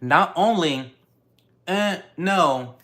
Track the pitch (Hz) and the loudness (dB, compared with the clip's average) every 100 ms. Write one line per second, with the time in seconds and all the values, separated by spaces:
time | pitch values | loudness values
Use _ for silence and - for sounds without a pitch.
0 | 123 151 190 - 202 220 165 135 127 _ | 2 2 2 2 2 2 0 -2 -8 _
1 | _ _ _ _ _ _ - 190 208 190 | _ _ _ _ _ _ -6 -2 -2 -4
2 | - - 180 196 156 131 123 120 | -10 -6 -2 2 2 0 -6 -16